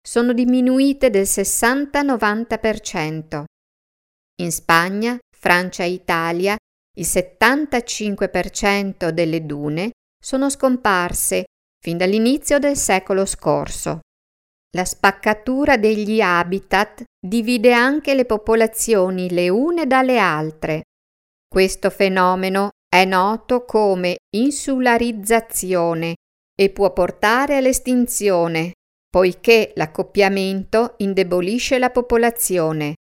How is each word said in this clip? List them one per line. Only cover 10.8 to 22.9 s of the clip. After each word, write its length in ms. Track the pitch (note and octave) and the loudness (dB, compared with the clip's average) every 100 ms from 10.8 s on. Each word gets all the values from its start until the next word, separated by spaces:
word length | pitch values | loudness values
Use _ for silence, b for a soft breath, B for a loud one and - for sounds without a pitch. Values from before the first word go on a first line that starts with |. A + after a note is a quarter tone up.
| A3 F#3 F3 - - F#3+ G#3+ _ _ _ | 0 0 0 -4 -2 -2 -4 _ _ _
fin 140 | - E3+ | -6 -2
dall'inizio 640 | F#3 G#3+ A3+ C#4 - C#4+ | 0 2 2 0 0 0
del 160 | C#4+ C#4 | 2 -2
secolo 500 | - F#3+ F#3+ F#3+ F#3+ | 0 -2 0 -2 -2
scorso. 720 | - - D3 D3+ - - D#3 _ _ _ _ _ _ _ E3+ | -2 0 -2 -2 -8 -8 -8 _ _ _ _ _ _ _ -6
La 80 | |
spaccatura 920 | F3+ - G3 - A3 G#3+ - C4 D4 C4 | -6 0 0 0 -2 -2 -2 -2 2 4
degli 440 | G#3+ G#3+ G#3 A3 | 2 0 0 0
habitat 840 | F#3+ F3 F3 G3 - F#3+ G#3+ - A#3 _ | 2 2 0 -4 0 0 0 -6 -20 _
divide 540 | F#3 A3+ A3 B3 A#3+ | -4 -4 0 4 4
anche 420 | A#3+ B3+ D4 C#4+ | 4 2 0 0
le 120 | C4+ B3+ | 0 0
popolazioni 1000 | G#3+ - A3+ A3 A3 - G#3+ F#3 F#3 F3+ | -2 0 2 2 0 0 2 2 0 -2
le 200 | F3 F3+ | 0 0
une 400 | G3+ D4 E4+ D4 | 0 0 -2 0
dalle 320 | C4 C4 B3 | 2 2 2
altre. 640 | F#3 D#3 D#3 D#3 D#3+ D#3 - _ _ _ _ _ _ | 2 0 -4 -6 -6 -6 -8 _ _ _ _ _ _
Questo 420 | F#3+ F#3+ - G3 | 0 0 0 -4
fenomeno 760 | - G3 F#3+ F#3 F#3 F#3+ F#3+ G3+ _ | 0 0 4 2 2 0 0 -2 _
è 160 | _ | _